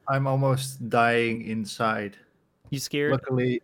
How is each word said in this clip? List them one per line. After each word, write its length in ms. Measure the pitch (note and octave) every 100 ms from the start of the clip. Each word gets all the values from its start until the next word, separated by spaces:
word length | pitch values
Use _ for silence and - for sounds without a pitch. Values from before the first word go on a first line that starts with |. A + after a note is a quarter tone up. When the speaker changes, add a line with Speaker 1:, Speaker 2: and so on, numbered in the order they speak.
| -
Speaker 1:
I'm 200 | C#3 C#3
almost 600 | C3+ C3+ C3 - - A#2
dying 540 | A#2+ A#2 A#2 A#2 A2+
inside. 760 | A2 A2 G2+ - A2+ G#2+ G2+ - _ _ _ _ -
Speaker 2:
You 80 | C3+
scared? 320 | - D3 D3
Speaker 1:
Luckily, 500 | C3 C3+ B2+ B2 B2